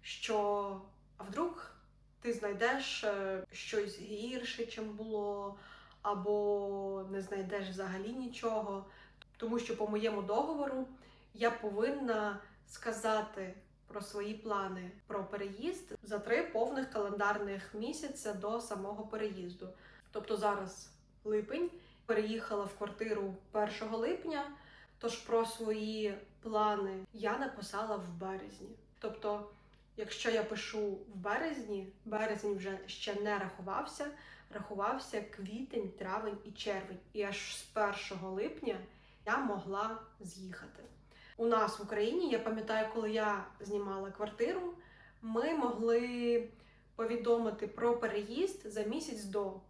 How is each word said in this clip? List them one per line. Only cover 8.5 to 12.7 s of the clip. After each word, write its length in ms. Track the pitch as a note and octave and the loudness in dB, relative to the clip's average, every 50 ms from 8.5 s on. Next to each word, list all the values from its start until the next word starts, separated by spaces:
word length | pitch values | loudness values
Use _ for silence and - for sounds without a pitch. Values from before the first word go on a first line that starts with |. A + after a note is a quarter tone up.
| A3 G#3+ G#3 G3+ G3 G3 G3 - - - - - - - - _ - | 2 2 0 0 -2 -4 -6 -10 -16 -20 -20 -20 -20 -20 -20 _ -8
Тому 220 | - A3+ A3+ A#3 A#3+ | -4 -2 0 2 0
що 180 | A#3 - G3+ | 2 0 0
по 100 | - G#3+ | 0 0
моєму 360 | G#3+ G#3+ G#3+ G#3+ A3+ G#3 G3+ | 2 2 2 2 2 2 0
договору 640 | F#3+ F#3 G#3 A#3+ D4 D#4+ D#4 C#4+ C#4+ C#4 C4 C4 C4 - - - - - - - - - - | 0 2 4 4 4 2 2 0 0 0 0 -2 -2 -4 -8 -18 -20 -20 -20 -20 -20 -20 -4
я 160 | G#3 A3+ A#3 | 2 2 2
повинна 880 | A#3 - A3 G#3+ G3 G#3 A3 C4 C#4+ C#4+ C4+ A#3+ A3 G#3+ G#3 G#3 G3+ G3+ - - - - - | 2 2 -2 -2 2 2 2 2 2 2 2 2 2 2 2 0 -2 -4 -8 -16 -20 -20 -18
сказати 880 | - | -16